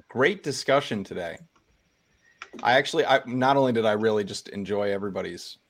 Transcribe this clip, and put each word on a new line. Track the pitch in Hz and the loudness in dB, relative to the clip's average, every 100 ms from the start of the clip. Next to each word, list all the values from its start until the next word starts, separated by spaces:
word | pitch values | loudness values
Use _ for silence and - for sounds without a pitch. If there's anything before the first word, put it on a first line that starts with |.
| - | -4
great | 117 151 196 | 0 2 0
discussion | 147 127 - 139 - 107 | -6 -4 2 2 2 -4
today. | 95 90 85 - - _ _ _ _ _ _ _ _ _ - - | -6 -8 -8 -10 -18 _ _ _ _ _ _ _ _ _ -20 -4
I | - | 2
actually, | 131 143 160 120 | 4 4 0 2
I, | 131 - | 2 2
not | 127 127 139 | 0 2 4
only | 131 | 4
did | 117 110 | 2 2
I | |
really | 107 110 107 | 2 2 2
just | 95 101 - | -2 -8 -12
enjoy | 101 95 101 101 | -10 -4 -2 -2
everybody's, | 98 101 95 92 87 - - | -2 -4 -6 -8 -10 -14 -20